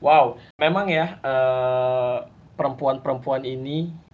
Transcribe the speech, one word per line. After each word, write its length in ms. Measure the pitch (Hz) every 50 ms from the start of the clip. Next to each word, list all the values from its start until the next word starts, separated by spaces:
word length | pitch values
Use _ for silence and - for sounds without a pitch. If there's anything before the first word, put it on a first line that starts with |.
Wow, 400 | - 143 156 151 131 120 120 - - - _ -
memang 300 | 151 160 175 196 202 190
ya, 320 | 165 156 165 180 190 -
eh, 920 | - 135 131 131 131 131 127 127 127 127 127 127 127 127 127 127 123 123 123 120 - - - - - - -
perempuan-perempuan 880 | - 143 139 135 127 143 135 135 135 - 139 131 127 127 139 135 131 131
ini 480 | 127 131 131 131 139 147 160 170 175 165 - - _